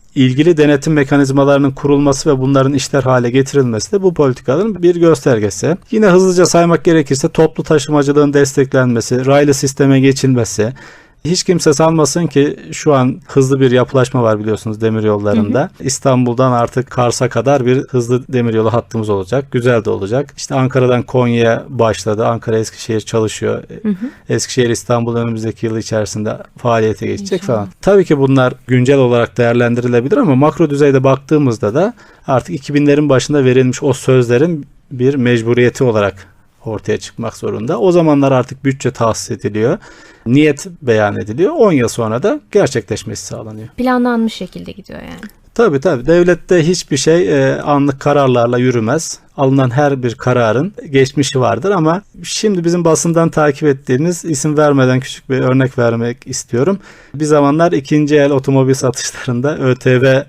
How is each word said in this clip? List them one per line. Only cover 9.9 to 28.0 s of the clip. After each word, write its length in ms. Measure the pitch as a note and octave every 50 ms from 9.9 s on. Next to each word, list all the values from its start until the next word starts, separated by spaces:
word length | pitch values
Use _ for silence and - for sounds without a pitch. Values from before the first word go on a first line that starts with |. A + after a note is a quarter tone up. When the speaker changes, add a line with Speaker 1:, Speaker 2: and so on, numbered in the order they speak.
| C3+ C3+
Speaker 1:
geçilmesi. 720 | C3 C#3 C3 C3+ - C3+ C3 A#2+ A2+ - - - G#2 A2+ C3 - - - - - - _ _ _ -
Hiç 200 | D3 F3 F3 -
kimse 300 | - F#3 E3 - E3 D3+
sanmasın 520 | C#3+ D#3+ D#3+ E3 D#3+ D3+ C#3 - E3+ F3
ki 300 | D#3+ - C#3 C#3 D3 - - - D#3 D#3
şu 220 | - - D#3 D3
an 260 | C3+ B2+ B2+ - - -
hızlı 340 | - - C#3 C3+ C3 C#3 C3+
bir 100 | C3+ B2+
yapılaşma 520 | A#2+ B2+ B2 - - C3 B2+ B2+ - C3 A#2
var 160 | A2+ A2 G#2
biliyorsunuz 420 | G#2 A2 G#2+ G2+ - A2+ G#2+ G#2+
demir 220 | A2+ A2+ A2 A2 G#2+
yollarında. 580 | G#2+ G#2 G#2 G2+ G#2 G#2+ A2+ G#2+ G#2 A#2+ B2
Speaker 2:
Hı 40 | D3
hı. 220 | F#3+ - - -
Speaker 1:
İstanbul'dan 680 | C#3 - - - C#3+ C3 B2 B2+ A#2+ A#2+ A#2+ C3 C3 B2
artık 380 | A#2+ A#2 A2+ - C3 B2 -
Kars'a 380 | - - B2 A#2+ A#2 - C3 A#2
kadar 380 | - B2 A2+ C3 C#3+ C#3+ B2
bir 100 | A#2+ B2+ C3+
hızlı 440 | C#3+ - - B2+ A#2 A2+ B2+ B2 B2+ -
demir 260 | B2+ B2 A#2+ A#2+ A2
yolu 180 | A2 A2 A2 G#2+
hattımız 360 | A#2 A2 - - A2+ A2 G#2
olacak. 360 | G#2 G2 F#2+ F#2 A#2+ C3 C#3 C#3
Güzel 340 | - B2+ A#2 B2 B2 A2+ G#2
de 60 | G#2
olacak. 440 | G2+ G2 G2 F#2+ A2 C3 C#3+ C#3 -
İşte 180 | - - - D3
Ankara'dan 480 | C3+ C3 C3 C3 C3 B2 B2 B2 B2 A#2+
Konya'ya 640 | - - B2+ B2 A#2+ A#2 A#2 A#2 A2+ A2+ C3+ - -
başladı. 580 | C#3 A#2 A#2 A2+ G#2 - - A2+ G#2+ G#2 A#2
Ankara 320 | A#2+ A#2 A2+ - - A2 A2
Eskişehir 420 | A2+ - - - - - A2+ A2
çalışıyor. 640 | G#2 - - A2+ A2 G#2+ - - G#2+ G#2 A2 - - - - - -
Speaker 2:
Hı 60 | A3
hı. 60 | G3+ F3+ G#3+ C4+ - - _ -
Speaker 1:
Eskişehir 420 | B2 A#2 - - - - B2 A#2
İstanbul 460 | A#2 A2+ - - B2 A#2+ A#2 A#2 A#2
önümüzdeki 500 | A#2 A#2 A#2 A2+ A2 A2 A2+ G#2 - -
yıl 100 | A2+ A2
içerisinde 600 | A2+ G#2 - A2+ A2 G#2+ G2+ - A2 G#2 G#2+ A2+ - - - _
faaliyete 500 | - - A#2+ A#2 A2+ A2 A2 G#2 - -
geçecek 360 | G#2+ G2+ - G3+ - - F3+ -
Speaker 2:
İnşallah. 140 | - B2
Speaker 1:
falan. 120 | G#2+ G#2 F#2+ - _
Tabii 240 | - F#3 G3+ G3+